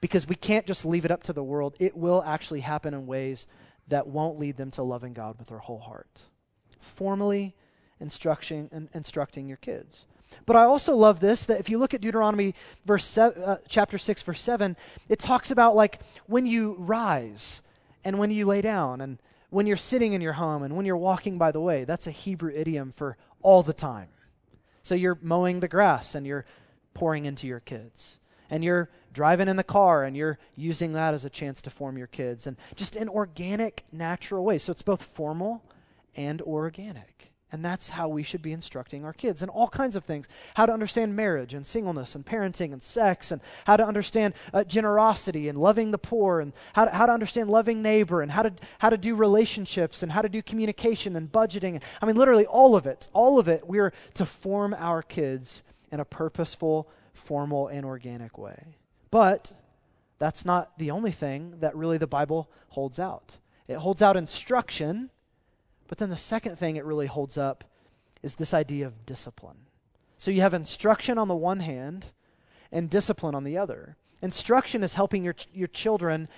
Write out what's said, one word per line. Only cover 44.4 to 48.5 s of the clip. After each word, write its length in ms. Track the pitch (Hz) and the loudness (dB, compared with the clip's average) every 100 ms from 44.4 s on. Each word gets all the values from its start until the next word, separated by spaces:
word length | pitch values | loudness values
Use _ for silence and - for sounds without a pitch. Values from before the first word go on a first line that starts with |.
| - | -4
uh, 120 | - 170 | -2 0
generosity 800 | 208 214 208 220 196 196 160 147 | 0 2 4 4 4 -2 -4 -4
and 100 | 143 | 2
loving 340 | 185 214 220 | 4 4 2
the 60 | 208 | -4
poor, 440 | - 233 196 165 | -2 0 2 0
and 100 | 143 - - | -2 -10 -2
how 120 | 214 226 | 2 4
to, 60 | |
how 140 | 180 240 | 6 4
to 80 | |
understand 360 | 233 214 233 208 | 4 0 -2 2
loving 320 | 220 220 220 | 4 4 0
neighbor, 400 | 214 214 175 175 | 2 4 4 0
and 100 | 147 | 0
how 120 | 180 | 0
to, 100 | 226 | 0